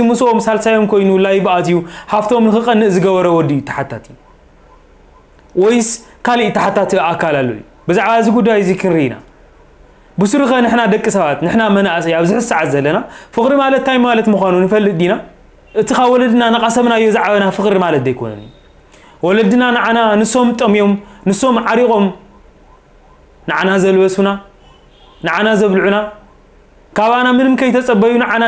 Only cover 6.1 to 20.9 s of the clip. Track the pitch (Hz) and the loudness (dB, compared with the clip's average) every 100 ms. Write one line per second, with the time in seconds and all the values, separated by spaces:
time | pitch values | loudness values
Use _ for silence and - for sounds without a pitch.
6.1 | - - 240 214 165 180 208 185 185 165 | -8 -4 -2 -2 -2 -2 -2 0 0 -2
7.1 | 165 165 143 127 107 - - - 180 202 | -2 -2 -2 -2 -6 -14 -12 -4 -2 0
8.1 | 233 220 233 226 214 180 185 190 165 131 | 0 2 0 2 2 0 -2 0 0 -2
9.1 | 107 - - - - - - - _ _ | -6 -16 -20 -20 -20 -20 -20 -20 _ _
10.1 | - 202 294 262 262 233 233 226 220 226 | -4 0 0 0 0 0 0 0 0 0
11.1 | 196 156 - 170 226 220 196 196 170 165 | 0 0 -2 -2 0 2 2 0 -2 -2
12.1 | 165 170 226 226 165 156 139 139 185 - | 0 0 0 -2 -2 0 0 0 -2 -4
13.1 | - - - 247 277 269 262 262 254 247 | -14 -10 -2 0 2 2 0 0 0 0
14.1 | 226 220 208 190 180 185 214 202 165 175 | 0 0 0 0 0 2 0 0 0 -2
15.1 | 220 - - - - - 208 220 247 247 | -2 -6 -20 -20 -20 -8 -4 -2 0 2
16.1 | 247 254 240 233 233 226 233 240 226 220 | 2 2 2 2 0 0 0 0 2 2
17.1 | 208 180 208 196 185 208 190 180 147 127 | 0 0 0 0 -2 0 0 0 0 -2
18.1 | 127 113 104 107 - - _ _ - - | -4 -8 -12 -16 -20 -20 _ _ -20 -20
19.1 | - 165 208 202 247 247 233 208 233 226 | -6 -2 0 2 2 2 0 0 0 2
20.1 | 208 220 254 240 233 233 208 202 | 0 0 0 0 0 0 2 0